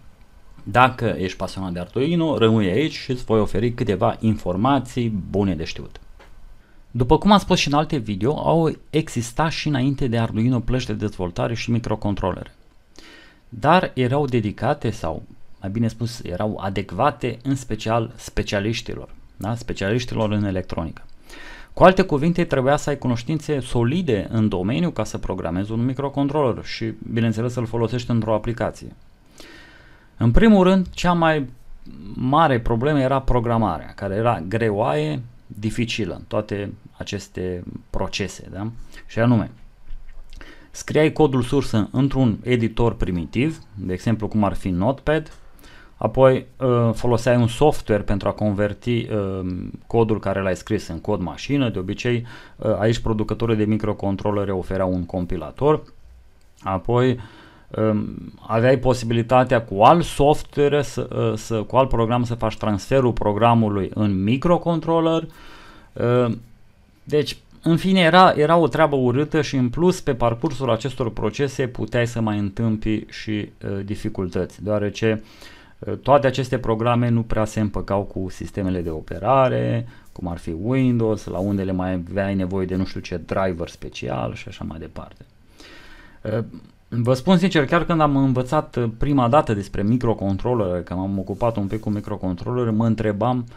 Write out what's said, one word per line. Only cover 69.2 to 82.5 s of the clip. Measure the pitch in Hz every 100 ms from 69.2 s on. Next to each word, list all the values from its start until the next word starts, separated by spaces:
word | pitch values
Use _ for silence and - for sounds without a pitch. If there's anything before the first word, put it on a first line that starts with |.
| 151 160
și, | 135 135
în | 123
plus, | 131 180 180
pe | -
parcursul | 123 120 117 165 131 131
acestor | 113 139 120 117
procese | 117 107 107 139 - 123
puteai | 120 113 123 117
să | 120
mai | 110 104
întâmpi | 101 98 117 107 110 107 -
și, | - -
uh, | 104 - - 110 98
dificultăți, | 98 104 107 - 92 92 87 -
deoarece, | 98 104 104 101 113 107 - - - - - -
uh, | 104 101
toate | 120 143 131
aceste | 131 123 123
programe | 110 110 117 120 120
nu | 117
prea | 113 110
se | 107 -
împăcau | 104 95 87 98
cu | 98 95 92
sistemele | - - - 95 92
de | 85
operare, | 78 - 82 101 135 131 123 120 120 120 - -
cum | - 90
ar | 85
fi | - 82
Windows, | 107 131 127 120 110 104 -
la | 87
unele | 101 98 95
mai | 92 92
aveai | 92 85 92 98
nevoie | 98 90